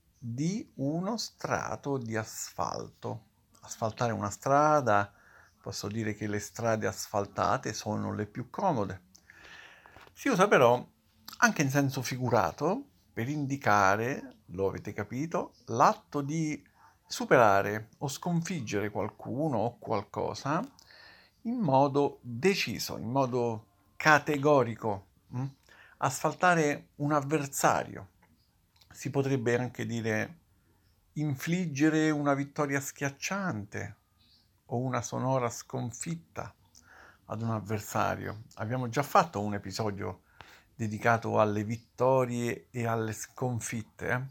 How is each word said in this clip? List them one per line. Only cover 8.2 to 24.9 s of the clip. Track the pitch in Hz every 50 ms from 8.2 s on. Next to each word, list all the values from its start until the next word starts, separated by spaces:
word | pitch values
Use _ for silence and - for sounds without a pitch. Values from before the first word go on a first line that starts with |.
| 107
più | - - - 131 -
comode. | - - 208 190 151 117 101 95 92 - _ _ _ - _ _ - - - - - - - - - - _ - - - - - _
Si | - - 285
usa | 240 175 190 208
però | 220 170 127 117 123 127 - - _ _ _ _ _ _ _ - - -
anche | - 233 - -
in | 147 131
senso | 131 143 143 135 135 135
figurato | 120 - 135 123 127 117 120 110 - 80 - - 147 165 202 277 285 _ _ _ _ _
per | - 110 117 131
indicare, | 151 151 143 135 139 139 - 117 104 101 98 95 101 107 113 123 147 - 277 262 - _ _ -
lo | - 92 98 95
avete | 92 90 - 104 101
capito, | - 104 - 117 127 156 170 170 180 - - _ _ _
l'atto | - 117 120 151 196 214 - _ _ - 147
di | 139 139 156 165 160 151 147 - - _ _ _ - - _ _ _
superare | - - - 240 - 175 131 117 104 98 98 104 104 104 110 110 - _ -
o | 156 135
sconfiggere | - - - 175 170 165 165 - 190 151 113 - - 101 104 104
qualcuno | - 107 92 107 - _ - 110 110 131 160 160 127 104
o | 107 117 - _
qualcosa | - - 113 101 - - - 104 90 - - - - 139 151 180 247 - _ - - - - - - - - - _ _ _ _ -
in | 226 247 247
modo | 208 143 131 131 143 143 135 143 143 131 - -
deciso, | - 123 117 117 170 190 196 - - - 101 - - - - -
in | - 110
modo | 127 139 135 123 123 123 120 117 113 110 - _ _ _ _ _ _
categorico, | - - 156 151 139 - 160 151 139 135 151 147 135 120 117 110 - - 110